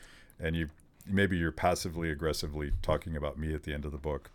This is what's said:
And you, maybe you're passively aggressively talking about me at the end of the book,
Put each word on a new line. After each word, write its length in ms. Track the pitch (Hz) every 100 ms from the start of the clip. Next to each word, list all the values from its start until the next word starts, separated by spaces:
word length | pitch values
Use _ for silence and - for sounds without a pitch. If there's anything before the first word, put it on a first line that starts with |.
| - - - -
And 160 | 80 82
you, 140 | 80 - - - -
maybe 300 | 98 98 90
you're 140 | 82
passively 600 | - 90 87 92 82 82
aggressively 600 | 76 80 73 78 76 73 -
talking 320 | - 78 - 76
about 220 | 73 69
me 140 | 78 78
at 80 |
the 100 | 76
end 100 | 73
of 80 | 73
the 60 | 73
book, 320 | 76 69 -